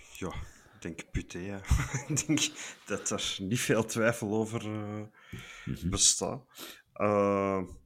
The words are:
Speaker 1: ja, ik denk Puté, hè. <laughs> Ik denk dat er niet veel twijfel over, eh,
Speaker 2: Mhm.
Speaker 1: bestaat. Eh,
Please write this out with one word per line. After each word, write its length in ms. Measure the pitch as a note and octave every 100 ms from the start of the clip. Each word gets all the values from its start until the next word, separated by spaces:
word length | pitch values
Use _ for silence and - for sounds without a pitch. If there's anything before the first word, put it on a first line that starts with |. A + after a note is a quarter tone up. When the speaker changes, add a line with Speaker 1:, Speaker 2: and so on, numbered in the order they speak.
| - -
Speaker 1:
ja, 100 | F2+ - - - -
ik 80 | -
denk 300 | F2+ D#2+ -
Puté, 260 | - - F2
hè. 180 | F#2+ G2 F#2+ -
<laughs> 220 | B2+ C3 -
Ik 140 | D3+ -
denk 120 | D3+ - - - -
dat 240 | - G2 -
er 280 | G2+ - -
niet 200 | F#2+ B2
veel 260 | - A2+
twijfel 480 | A2 A#2 A2+ A#2 G#2
over, 260 | A2 G#2+ A#2
eh, 360 | G#2+ G#2+ G#2 G#2+ G#2 - - - - -
Speaker 2:
Mhm. 240 | - - D#2+
Speaker 1:
bestaat. 560 | G2 - - F#2 C3+ - - - - _
Eh, 680 | - G#2 G#2 G2+ G2+ G2 G2 F2+ -